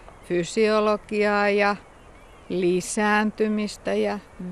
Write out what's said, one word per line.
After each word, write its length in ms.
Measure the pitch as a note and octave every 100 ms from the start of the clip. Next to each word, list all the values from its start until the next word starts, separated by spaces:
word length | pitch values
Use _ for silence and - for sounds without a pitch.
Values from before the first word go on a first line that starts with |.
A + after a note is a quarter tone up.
| - - -
fysiologiaa 1200 | F3 E3 A3 G#3+ G#3+ G#3+ G#3 - G#3 G#3 G#3 G3+
ja 260 | G3+ G3+ G3+ - - - - - - -
lisääntymistä 1400 | F#3 F3 F3+ - A3 G#3 G#3 G#3+ - G#3+ G#3+ G#3 - G3
ja 260 | G#3 G#3 G3+ - - F3+